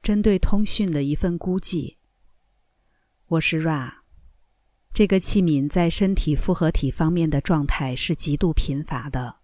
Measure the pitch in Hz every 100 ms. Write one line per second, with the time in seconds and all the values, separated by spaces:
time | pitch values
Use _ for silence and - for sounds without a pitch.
0 | - 208 214 190 - 202 208 - 202 151
1 | 139 151 185 170 - 185 - 175 131 _
2 | _ _ _ _ _ _ _ _ _ _
3 | _ _ _ 165 156 160 160 151 127 -
4 | _ - - _ _ _ _ _ _ -
5 | 208 190 - 208 175 147 143 - 170 -
6 | 190 196 - 143 - 180 156 - 135 -
7 | 160 175 165 143 - 165 143 - 135 127
8 | - 165 - 147 165 156 - 139 156 127
9 | 123 127 123 -